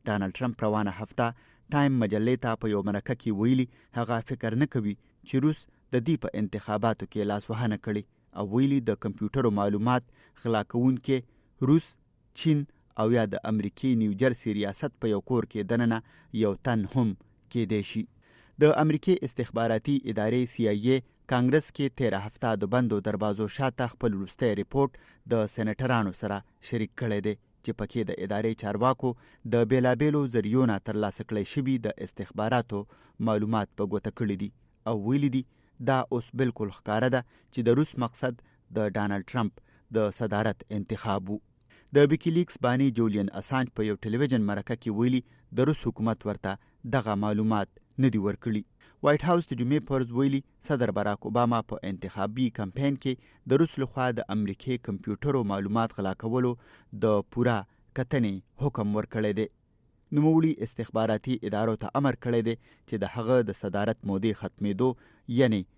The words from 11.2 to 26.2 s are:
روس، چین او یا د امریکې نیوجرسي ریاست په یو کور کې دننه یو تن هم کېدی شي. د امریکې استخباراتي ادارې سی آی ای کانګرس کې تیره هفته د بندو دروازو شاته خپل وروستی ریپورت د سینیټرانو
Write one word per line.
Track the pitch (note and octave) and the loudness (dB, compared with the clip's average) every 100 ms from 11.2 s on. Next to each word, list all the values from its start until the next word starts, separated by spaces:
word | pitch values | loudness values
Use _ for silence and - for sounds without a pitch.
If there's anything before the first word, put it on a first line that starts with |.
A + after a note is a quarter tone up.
| A#2+ _ _ _ | -2 _ _ _
روس، | C3 D#3+ - _ _ _ _ - | 4 4 2 _ _ _ _ -4
چین | E3 D3 D3 _ _ - | 0 2 -2 _ _ -2
او | A2 | 2
یا | A#2+ G#2+ | 4 2
د | G2 - | -2 -2
امریکې | A2 G2+ - C3 A#2+ | -2 -2 -2 0 2
نیوجرسي | G#2+ G2 C3 A#2+ A2+ G#2 | 2 2 0 0 -2 -2
ریاست | G2+ - C#3+ _ | -2 -4 -8 _
په | A#2 | -2
یو | G2+ - | -2 0
کور | B2+ A2 | -2 0
کې | G#2+ G2 | -4 0
دننه | A#2 A#2 A2+ - - - | 2 2 0 -6 -20 -8
یو | A2 G#2+ F#2+ C3+ | 2 2 2 0
تن | A2+ G2 | 0 0
هم | C3 A#2 F2+ _ _ _ | 2 0 -2 _ _ _
کېدی | A#2+ G#2+ G#2+ G2+ | -4 0 -2 -2
شي. | A2 - _ _ _ _ - | -6 -8 _ _ _ _ 4
د | D3+ D3 | 4 6
امریکې | D#3 D3+ - F3+ B2+ | 2 2 2 2 0
استخباراتي | - A#2+ A2+ A#2 A2 - C#3+ A2+ | -6 -4 -2 0 0 2 0 0
ادارې | G#2+ G#2+ B2 B2 | -2 0 0 -2
سی | - A2 | 0 0
آی | G#2 | 2
ای | A#2 C3 A#2+ _ - | 2 2 0 _ -2
کانګرس | B2 B2+ D3+ - | 2 4 2 0
کې | - C#3 - | -4 -4 0
تیره | A#2+ F#2+ | 0 0
هفته | G#2 - A#2+ G#2+ | -6 -4 -2 0
د | G2 | 0
بندو | A#2+ A#2+ G#2 | 0 2 0
دروازو | G#2 G2+ G#2+ G#2 G#2+ | -2 -2 -2 -2 -4
شاته | - C3+ B2+ A#2+ | -2 -4 -2 -6
خپل | - A#2+ | -2 -4
وروستی | G2 F#2+ - B2 G2+ | -2 -8 -2 -2 0
ریپورت | G2 C3+ C#3 - - _ - | -2 0 0 -2 -20 _ -2
د | A2+ G#2+ | -2 0
سینیټرانو | - A2 G#2+ B2+ A#2+ G2 - | -2 -4 -2 0 0 0 -4